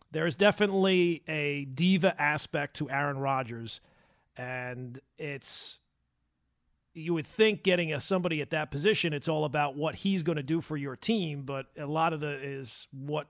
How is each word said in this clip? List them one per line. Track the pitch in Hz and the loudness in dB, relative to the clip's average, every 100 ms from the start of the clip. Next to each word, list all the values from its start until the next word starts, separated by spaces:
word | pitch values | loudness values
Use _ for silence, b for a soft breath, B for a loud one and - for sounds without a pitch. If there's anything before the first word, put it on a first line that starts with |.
| _ | _
there | 156 165 | -2 -2
is | 123 | 6
definitely | 202 196 208 196 190 185 175 160 - | 4 6 2 4 4 6 4 0 -4
a | 156 147 143 | -4 -2 -4
diva | 139 131 180 190 180 - | -6 2 4 6 4 2
aspect | 147 151 - 151 147 - | 0 0 -2 -4 -4 -6
to | 139 | -4
Aaron | 139 143 139 | -2 -2 -2
Rodgers, | 139 131 117 117 113 - b b b b b - | 0 0 -2 -8 -10 -12 b b b b b -12
and | 127 127 123 123 127 123 - - | -8 -8 -8 -8 -10 -12 -18 -12
it's, | 151 139 - - - - _ _ _ _ _ _ _ _ _ _ _ | -10 -10 -10 -10 -10 -14 _ _ _ _ _ _ _ _ _ _ _
you | 165 160 | -8 0
would | 165 - | 0 0
think | - 220 208 | 4 6 6
getting | 185 180 160 | 4 4 2
a, | 147 | -2
somebody | - 190 175 156 | 0 0 2 -2
at | 143 | -2
that | 156 151 | -2 -2
position, | 139 185 202 170 | 0 2 2 0
it's | 147 165 | 0 0
all | 156 151 | 0 0
about | 147 147 | 0 0
what | 139 156 | 0 -4
he's | - 196 190 | 0 0 2
gonna | 156 156 | 0 -2
do | 135 165 | 0 -2
for | - 151 | -2 -6
your | 139 123 | -6 -4
team, | - 226 165 143 | 0 0 0 -6
but | 135 135 131 - | -6 -8 -8 -10
a | 143 | -4
lot | 156 165 | 0 0
of | 156 | 0
it | 147 139 | -4 -6
is | 139 139 120 - - | -8 -8 -10 -14 -16
what | 135 139 151 | -12 -4 -4